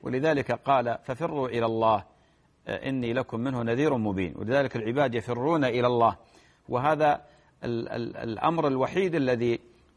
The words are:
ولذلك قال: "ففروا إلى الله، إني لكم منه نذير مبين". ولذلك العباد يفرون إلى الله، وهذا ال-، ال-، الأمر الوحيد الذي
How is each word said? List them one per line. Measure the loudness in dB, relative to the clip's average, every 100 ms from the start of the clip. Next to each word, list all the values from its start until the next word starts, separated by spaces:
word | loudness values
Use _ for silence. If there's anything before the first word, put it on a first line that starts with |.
ولذلك | -6 0 2 2 0
قال: | -2 2 2 2 -4
"ففروا | -6 -6 -4 -2 -2
إلى | 0 0
الله، | 2 4 2 0 _ _ _ _ _ -8
إني | -6 -4 -4 -2
لكم | -2 -2 -4
منه | -4 -2
نذير | -2 0 2 2
مبين". | 0 0 -2 -4
ولذلك | -2 0 0 -2
العباد | -2 0 0
يفرون | -2 -4 -2 0 2
إلى | 2 2 2
الله، | 4 4 2 -8 -20 _ _ -6
وهذا | -2 0 2 2 2 -4 -20 _ _
ال-، | -6 -4 -4
ال-، | -6 -6 -6
الأمر | -8 -2 0 2 0
الوحيد | 2 0 0 0
الذي | 0 0 2 0 -2 -6 _ _